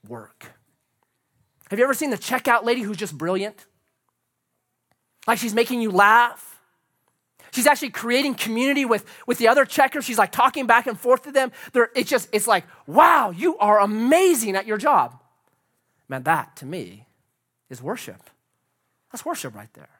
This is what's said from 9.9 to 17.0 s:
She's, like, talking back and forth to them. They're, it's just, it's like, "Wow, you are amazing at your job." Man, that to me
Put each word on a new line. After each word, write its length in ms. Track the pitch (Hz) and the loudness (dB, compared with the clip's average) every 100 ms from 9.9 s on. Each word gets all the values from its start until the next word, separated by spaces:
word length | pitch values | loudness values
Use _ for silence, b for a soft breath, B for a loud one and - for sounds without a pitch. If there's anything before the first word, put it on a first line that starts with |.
| 302 | 0
She's, 140 | 254 226 | -6 0
like, 120 | 196 | 0
talking 360 | - 269 302 247 | 2 0 0 2
back 200 | 233 247 | 2 2
and 140 | 220 | -6
forth 220 | 247 254 | 0 0
to 100 | 294 | 0
them. 180 | 285 262 B B | -2 -2 B B
They're, 180 | 247 226 | -2 0
it's 160 | 262 - | -2 -2
just, 180 | 262 - | -4 -2
it's 160 | 208 220 | -4 0
like, 200 | 196 - b - | 0 -2 b -2
"Wow, 440 | 185 339 330 220 | 4 6 4 0
you 260 | 170 330 320 | -4 -4 0
are 240 | 208 208 | 2 4
amazing 760 | 202 214 240 320 381 294 220 | 2 0 2 4 4 2 -2
at 120 | 190 220 | -4 -4
your 100 | 214 | -2
job." 420 | 285 240 123 - _ _ _ _ _ _ _ _ _ | 2 2 0 -8 _ _ _ _ _ _ _ _ _
Man, 160 | 135 | -8
that 320 | 127 160 - - | -2 -2 -2 -16
to 100 | 135 | -14
me 400 | 175 92 101 | -12 -14 -18